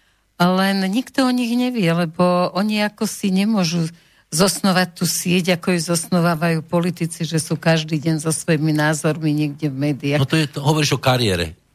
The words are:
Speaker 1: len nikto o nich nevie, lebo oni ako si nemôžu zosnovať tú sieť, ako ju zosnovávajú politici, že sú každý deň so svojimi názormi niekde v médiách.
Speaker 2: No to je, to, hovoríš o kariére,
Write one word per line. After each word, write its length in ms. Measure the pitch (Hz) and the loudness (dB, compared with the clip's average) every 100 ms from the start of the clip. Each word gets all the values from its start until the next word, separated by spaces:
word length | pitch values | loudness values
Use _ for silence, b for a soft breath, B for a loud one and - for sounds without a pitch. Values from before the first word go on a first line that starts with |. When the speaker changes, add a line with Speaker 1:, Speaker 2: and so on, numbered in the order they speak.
| b b b - | b b b -2
Speaker 1:
len 380 | 175 185 196 196 190 | 2 2 2 0 0
nikto 400 | 214 254 - 254 | -2 -2 0 0
o 80 | |
nich 160 | 247 233 240 | 0 0 0
nevie, 320 | 247 240 165 | 0 0 0
lebo 640 | 165 170 170 180 180 180 | 2 0 0 2 2 0
oni 320 | 180 208 214 208 | 0 -2 0 -2
ako 240 | - 220 | -2 -6
si 240 | - 202 | -2 0
nemôžu 560 | 185 208 214 165 170 165 b b b _ | 2 2 2 0 0 -2 b b b _
zosnovať 580 | 156 190 - 196 185 180 | 0 0 2 2 2 0
tú 140 | - 170 | -2 -4
sieť, 480 | - 180 180 175 170 | -2 0 0 2 0
ako 160 | 190 | 0
ju 60 | 180 165 | -2 0
zosnovávajú 720 | 170 - 175 170 160 170 160 | -2 0 0 2 2 0 -2
politici, 600 | 156 175 175 170 165 - | -2 0 0 -2 -6 -6
že 160 | 151 160 | -4 -2
sú 160 | - 156 | -2 -2
každý 380 | 170 165 156 160 | 0 0 0 -2
deň 240 | 160 160 | -2 -2
so 80 | 156 | -2
svojimi 460 | 156 - 156 156 151 | -2 0 0 2 2
názormi 560 | 151 156 160 156 156 | 0 0 -2 -2 0
niekde 380 | 147 151 143 151 | 0 -2 -4 -6
v 180 | 135 147 | -2 -2
médiách. 300 | 131 143 143 | -2 -2 0
Speaker 2:
No 80 | 135 | 2
to 80 | 160 | 0
je, 100 | 147 | 0
to, 140 | 147 | -2
hovoríš 340 | 143 156 143 | 0 2 0
o 60 | 139 | 0
kariére, 560 | 131 127 113 87 80 - _ | 0 2 0 0 -4 -10 _